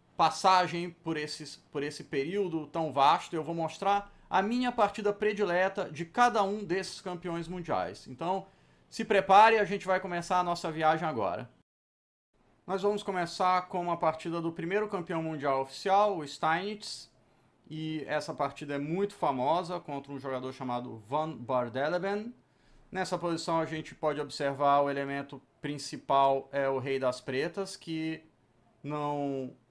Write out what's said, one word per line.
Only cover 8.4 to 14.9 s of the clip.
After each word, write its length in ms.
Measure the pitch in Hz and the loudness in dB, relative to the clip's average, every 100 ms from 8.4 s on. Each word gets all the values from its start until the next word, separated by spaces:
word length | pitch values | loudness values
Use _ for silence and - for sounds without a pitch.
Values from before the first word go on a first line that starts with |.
| - _ _ _ _ | -4 _ _ _ _
se 160 | - 220 | -8 2
prepare, 520 | 202 190 196 220 226 | 4 8 10 10 8
a 60 | 190 | 2
gente 200 | 202 190 | -2 0
vai 140 | 185 | 0
começar 400 | 185 175 165 180 | 0 -4 0 0
a 40 | |
nossa 280 | 175 170 175 | 2 -2 -4
viagem 360 | 156 156 160 165 | 2 4 4 0
agora. 420 | 135 98 90 120 _ _ _ _ _ _ _ _ _ _ _ - | -2 -2 -2 -8 _ _ _ _ _ _ _ _ _ _ _ -6
Nós 140 | 190 | 0
vamos 220 | 202 208 | 0 0
começar 640 | 208 185 165 - 185 185 180 | -2 -2 -4 0 2 2 0
com 140 | 185 | -4
uma 160 | 175 165 | -2 0
partida 440 | 165 156 170 170 | 0 0 -4 -4
do 100 | 165 | -4
primeiro 360 | 165 170 196 | -4 -2 -2
campeão 340 | 214 | 0